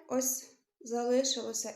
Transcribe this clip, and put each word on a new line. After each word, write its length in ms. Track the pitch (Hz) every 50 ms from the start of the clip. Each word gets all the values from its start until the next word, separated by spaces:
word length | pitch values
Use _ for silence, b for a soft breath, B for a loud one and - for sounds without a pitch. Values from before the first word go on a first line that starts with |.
| - -
ось 480 | 254 262 254 - - - - - - _ _ _ _ _
залишилося 920 | - 226 233 240 240 240 247 254 269 262 - 240 220 226 226 - - 220 -